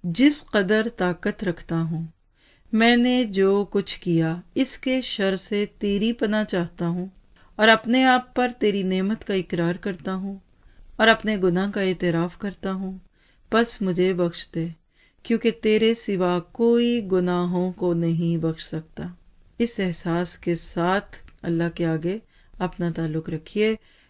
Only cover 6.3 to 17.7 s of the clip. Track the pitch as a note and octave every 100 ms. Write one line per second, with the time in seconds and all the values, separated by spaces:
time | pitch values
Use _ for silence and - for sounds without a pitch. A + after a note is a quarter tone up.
6.3 | G#3+ G#3+ F#3 E3+ - E3+ F3 F#3 - _
7.3 | _ - - G#3+ A3 A3 B3+ C4 B3+ B3
8.3 | - B3 A#3+ G#3+ G3+ F#3 F#3 F#3+ A3 -
9.3 | G3 F3+ F3 E3+ F3 G#3 F3+ D3+ F#3+ G3
10.3 | G3 _ _ - - - - A3 A3 G#3+
11.3 | G#3+ F#3 F3 G3+ G3+ F#3+ F3+ F3+ E3 F3
12.3 | - G#3 F#3+ G3 F#3+ F#3+ F#3+ - _ _
13.3 | _ _ A3 A#3 - F#3+ F3 F3+ F3+ E3+
14.3 | E3+ - D#3+ E3 E3 _ _ _ _ -
15.3 | A3+ A#3 A3 G#3+ G#3+ A3+ A#3 - G3 F3+
16.3 | F3 E3+ - A#3 A#3 A#3+ A#3+ G3 F#3 F3+
17.3 | F3+ F3+ F3+ F#3